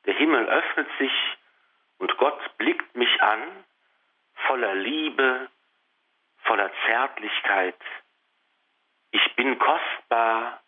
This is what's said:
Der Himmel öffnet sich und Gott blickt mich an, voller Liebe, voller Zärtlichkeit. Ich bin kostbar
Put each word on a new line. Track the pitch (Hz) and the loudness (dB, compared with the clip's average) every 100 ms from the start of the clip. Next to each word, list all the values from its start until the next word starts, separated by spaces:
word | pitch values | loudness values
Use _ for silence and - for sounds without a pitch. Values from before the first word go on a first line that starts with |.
Der | 101 | -2
Himmel | 98 151 135 110 | 0 2 4 2
öffnet | 143 - - 143 - | 0 0 -4 -4 -4
sich | 135 - - - _ _ _ _ _ _ | -2 0 -2 -6 _ _ _ _ _ _
und | 95 - | -4 2
Gott | 135 - - - | 0 0 -12 -4
blickt | 120 - - | -2 -2 -6
mich | 120 120 - | -2 0 4
an, | 107 107 151 190 _ _ _ _ _ _ _ - | 4 2 -4 -14 _ _ _ _ _ _ _ -6
voller | - 131 110 | -2 0 -2
Liebe, | 95 101 156 156 135 131 127 131 _ _ _ _ _ _ _ _ _ | -2 -4 -4 -4 0 0 0 -8 _ _ _ _ _ _ _ _ _
voller | - 107 98 - | 0 2 2 0
Zärtlichkeit. | - 113 135 - 107 - 104 98 92 - - - _ _ _ _ _ _ _ _ _ _ _ | 0 2 0 -4 -6 -2 0 0 0 -4 -16 -16 _ _ _ _ _ _ _ _ _ _ _
Ich | 104 - | 0 0
bin | - 131 123 | 2 0 2
kostbar | - 160 - - _ 117 113 113 117 - | 2 2 -2 -8 _ 2 4 2 -2 -10